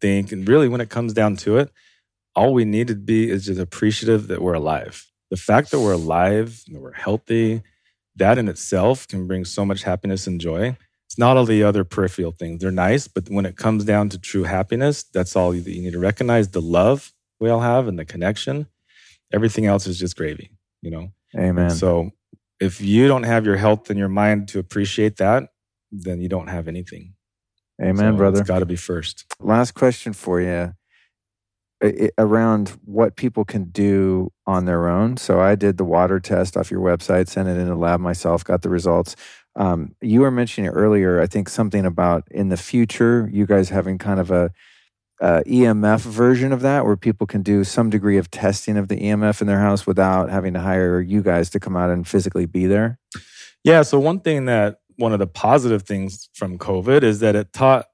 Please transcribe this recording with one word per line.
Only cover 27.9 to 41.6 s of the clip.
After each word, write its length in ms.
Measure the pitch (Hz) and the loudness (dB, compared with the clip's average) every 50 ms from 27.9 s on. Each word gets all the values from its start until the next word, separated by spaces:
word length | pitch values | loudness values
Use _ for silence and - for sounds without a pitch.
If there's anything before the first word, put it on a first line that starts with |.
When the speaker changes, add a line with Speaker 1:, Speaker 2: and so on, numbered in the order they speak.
| 95 101 104 110 107 | 0 2 2 2 4
Speaker 1:
So 20 | |
Speaker 2:
brother. 240 | 98 98 98 95 101 | 4 4 4 4 2
Speaker 1:
it's 80 | 101 95 | 0 0
gotta 160 | 92 92 92 | 0 0 -2
be 120 | 85 87 | -2 -4
first. 500 | 87 - - 90 82 80 - - - - - - - | -6 -6 -6 -8 -6 -8 -10 -14 -16 -16 -18 -16 -6
Speaker 2:
Last 340 | - 101 110 117 123 117 | -2 0 2 2 0 0
question 420 | - - 131 127 123 - - 117 101 | -2 0 0 0 0 -2 -6 -12 -12
for 260 | - - - 90 87 | -10 -6 -2 -2 -2
you. 340 | 90 90 87 87 87 85 87 - _ _ _ _ _ _ _ _ _ _ _ _ _ _ _ _ _ _ _ - | 0 -2 -2 -4 -6 -6 -10 -14 _ _ _ _ _ _ _ _ _ _ _ _ _ _ _ _ _ _ _ 0
I, 40 | 104 | 0
I, 240 | 104 - - 107 - - - | 0 2 0 -2 0 0 0
around 500 | 110 104 110 113 113 113 110 107 101 95 - - _ | 2 2 4 2 4 2 2 0 0 -4 -8 -14 _
what 320 | 104 98 110 113 101 - | -4 0 0 0 0 0
people 280 | - 131 123 - 113 104 | -2 -4 -4 -2 -2 -4
can 200 | - - 104 92 | -4 -4 -6 -6
do 680 | 87 87 104 101 101 98 98 95 95 92 92 90 90 - _ - | -6 -2 0 0 2 2 2 2 2 0 -2 -2 -6 -8 _ -4
on 200 | 98 95 92 90 | -2 -2 0 0
their 200 | 90 87 85 85 85 | 0 0 0 0 0
own. 280 | 87 95 110 120 127 | 0 0 0 0 -2
So 240 | 127 - - 92 90 | -4 -2 0 2 4
I 140 | 92 98 104 | 4 4 2
did 220 | 98 101 101 90 92 | 2 2 0 0 0
the 60 | 95 | 0
water 360 | 85 85 87 90 90 98 92 | 0 2 2 2 2 0 -2
test 360 | 92 - 101 90 92 90 - | -2 -2 -2 0 0 -2 -2
off 140 | 95 85 - | -4 -4 -4
your 100 | 90 95 | -4 -2
website, 480 | 92 90 87 82 - - 92 92 92 - | 0 0 0 0 0 0 0 0 0 -2
sent 200 | - 98 92 92 | -2 -4 -4 -2
it 80 | 90 90 | -2 -2
in 80 | 90 | -2
the 80 | 90 87 | -2 -2
lab 240 | 85 85 85 87 87 | -2 0 0 0 0
myself, 440 | 90 87 87 - - 82 85 82 - | -2 -4 -4 -4 -2 -2 -2 -2 -2
got 180 | - 90 90 | -2 -2 -2
the 60 | - 90 | -2 -2
results. 480 | 90 87 87 90 82 85 90 - - - - - - - _ _ - | -2 0 0 2 2 2 0 -2 -8 -18 -20 -20 -20 -20 _ _ -6
Um, 380 | - 101 92 87 82 73 - - - | -2 -2 0 0 -2 -4 -8 -10 -8
you 200 | - 113 110 123 | -2 2 4 4
were 100 | 139 135 | 4 4
mentioning 400 | 127 120 120 113 - - 98 85 | 2 0 -2 -2 -2 -4 -4 -2
earlier, 500 | - 87 104 107 104 101 92 92 90 85 | 0 2 2 4 4 4 4 4 4 2
I 60 | 80 | 2
think 220 | 95 - 104 95 - | 0 0 -4 -4 -4
something 360 | - - | -2 -2